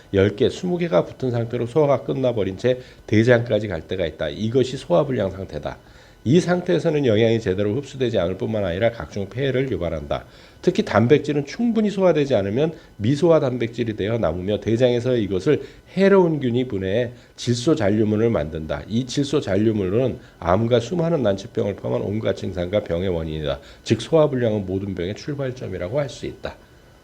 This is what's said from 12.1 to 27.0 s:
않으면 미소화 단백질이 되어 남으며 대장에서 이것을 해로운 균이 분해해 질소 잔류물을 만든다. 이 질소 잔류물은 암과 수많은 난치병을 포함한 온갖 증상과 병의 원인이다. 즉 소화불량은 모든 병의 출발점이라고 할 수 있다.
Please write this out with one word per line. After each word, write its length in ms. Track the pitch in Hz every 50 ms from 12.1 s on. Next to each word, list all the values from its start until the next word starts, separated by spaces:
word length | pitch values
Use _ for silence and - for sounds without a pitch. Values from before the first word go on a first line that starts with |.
| 156 151 143 139 123
않으면 380 | 101 95 98 104 131 156 165 - - - - -
미소화 420 | - 101 120 147 143 175 165 160 151
단백질이 560 | 143 127 123 120 120 113 - - 117 117 107
되어 240 | - - 107 117 117
남으며 400 | 95 80 82 90 90 98 104 101
대장에서 560 | - 107 113 113 127 123 123 120 117 127 127
이것을 480 | 120 104 90 95 90 - 156 139 - - - - - - - -
해로운 420 | 185 196 196 196 190 180 165 156 139
균이 280 | 131 120 117 127 127
분해해 460 | - 104 95 95 95 98 120 123 117 120 - - - _
질소 400 | - - 120 120 120 123 170 151
잔류물을 540 | - 113 98 107 110 110 104 107 107 113 117
만든다. 540 | 110 82 73 78 78 80 78 78 73 71 -
이 200 | - 107 120 131
질소 340 | - - 143 139 143 156 143
잔류물은 800 | - 107 92 101 107 113 107 104 95 90 98 120 135 113 - - - - - -
암과 400 | - 87 90 107 113 117 123 117
수많은 440 | - - 185 170 165 165 170 147 120
난치병을 540 | 101 98 95 - - - 113 107 104 95
포함한 240 | - - 120 123 120 110
온갖 320 | 98 104 110 110 107 98
증상과 480 | - 107 101 80 87 87 90 101 104 101
병의 260 | - 85 85 95 98
원인이다. 500 | 87 82 80 78 78 78 76 71 69 - - - - - -
즉 180 | - 117 110
소화불량은 680 | - - 160 160 151 143 135 127 120 110 107 104 95
모든 260 | 92 95 98 101 101 92
병의 220 | 90 85 92 113
출발점이라고 840 | - - 156 143 131 135 127 127 - 120 101 95 87 90 90 120 147
할 100 | 143 127
수 140 | - - -
있다. 300 | - - - - - - - - - - - - - - -